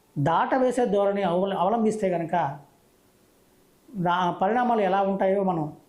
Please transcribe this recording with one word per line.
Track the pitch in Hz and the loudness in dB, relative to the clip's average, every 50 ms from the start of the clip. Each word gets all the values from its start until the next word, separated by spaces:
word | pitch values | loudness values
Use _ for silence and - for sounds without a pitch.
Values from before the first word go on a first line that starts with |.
| _ _ - | _ _ -6
దాటవేసే | 147 143 165 165 190 247 247 311 262 254 254 - 254 240 | -2 0 2 2 2 2 2 2 2 2 2 2 0 0
ధోరణి | 202 196 202 202 202 202 202 196 | 2 2 2 2 2 0 0 0
అవల-, | 175 170 185 196 196 175 | 0 0 0 0 0 0
అవలంబిస్తే | 156 170 196 226 233 214 220 214 214 190 185 | 0 0 0 2 2 2 0 0 0 0 -2
కనుక | 175 170 165 156 185 175 156 139 143 - - - _ _ _ _ _ _ _ _ _ _ _ _ _ _ _ _ _ _ _ _ _ _ _ 339 269 | 0 -2 -2 -2 -2 -2 -2 -2 -4 -8 -16 -20 _ _ _ _ _ _ _ _ _ _ _ _ _ _ _ _ _ _ _ _ _ _ _ -12 -8
దా-, | 196 170 175 175 180 185 175 - - | -4 -2 0 0 0 0 -2 -2 0
పరిణామాలు | 190 196 226 247 247 233 233 220 | 0 0 0 0 0 0 0 0
ఎలా | 202 180 190 196 | 0 2 2 0
ఉంటాయో | 196 196 196 190 - 196 202 202 190 | 0 0 0 0 0 0 0 0 0
మనం | 185 175 160 151 151 - - - | 0 -2 -2 -4 -6 -8 -14 -20